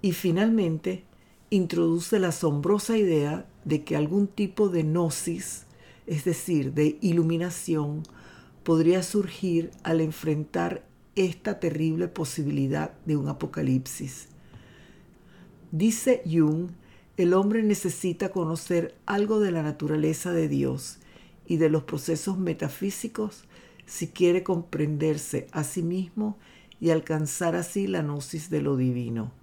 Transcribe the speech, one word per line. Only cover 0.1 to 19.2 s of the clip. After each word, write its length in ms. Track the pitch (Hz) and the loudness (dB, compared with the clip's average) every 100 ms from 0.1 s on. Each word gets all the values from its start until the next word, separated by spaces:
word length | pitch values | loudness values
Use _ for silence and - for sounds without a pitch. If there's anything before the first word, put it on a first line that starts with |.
finalmente, 920 | 165 185 170 220 226 175 160 185 185 - - _ _ _ | 0 0 2 4 4 2 0 -4 -6 -10 -20 _ _ _
introduce 680 | 202 170 170 170 170 170 214 | 2 2 2 2 2 2 2
la 100 | 180 | 2
asombrosa 680 | 160 165 147 156 208 - 226 | 2 0 0 2 0 2 2
idea 480 | 196 156 143 160 - - - | 4 4 2 -4 -10 -12 -2
de 180 | 151 | -2
que 120 | 151 151 | 0 -2
algún 320 | 151 190 202 | 2 2 0
tipo 420 | - 196 - 208 | 0 -4 2 2
de 140 | 175 | 2
gnosis, 840 | 156 165 170 - - 170 - - - - - - - | 2 2 0 -2 -6 -6 -8 -12 -16 -20 -20 -20 -6
es 180 | 151 180 | -2 -2
decir, 480 | 165 - 160 135 | -2 0 0 0
de 240 | 135 151 151 | 2 2 2
iluminación, 1000 | 196 170 160 165 180 170 - 160 147 151 156 - - - - - | 2 2 2 0 -2 -6 -2 0 0 -4 -10 -16 -20 -20 -20 -10
podría 400 | - 165 165 185 | 0 4 6 4
surgir 680 | 180 208 190 - 190 165 165 - | 2 -2 -2 -4 0 0 -2 -8
al 180 | - 160 | 0 0
enfrentar 840 | 156 156 160 151 151 165 170 - - _ _ - | 0 -2 -2 -2 -2 -4 -4 -6 -12 _ _ 0
esta 440 | 185 165 - 196 | 0 0 -6 -2
terrible 480 | 165 151 160 160 175 | -2 0 0 0 -4
posibilidad 880 | - 143 - 143 143 135 147 156 - - | -4 -6 -4 -2 0 0 0 -4 -8 -2
de 100 | 151 | -2
un 120 | 143 | -2
apocalipsis. 1000 | 139 - - 139 131 127 - 135 - - - - - - - - - - - - - - - - | -4 -6 -2 0 0 -2 -10 -10 -12 -18 -20 -20 -20 -20 -20 -20 -20 -20 -20 -20 -20 -20 -20 -8
Dice 520 | 156 214 220 - 247 - | 0 2 2 2 2 2
Jung, 460 | 165 151 156 175 - - - - - | 4 4 2 -4 -10 -20 -20 -14 0
el 160 | 175 | 4
hombre 280 | 185 202 226 | 4 4 2
necesita 680 | 214 202 185 170 185 170 190 | 2 2 0 -2 -4 -2 -4
conocer 640 | 190 165 165 - 175 170 - - | -2 -2 -4 0 0 0 -8 -4
algo 340 | 202 | 0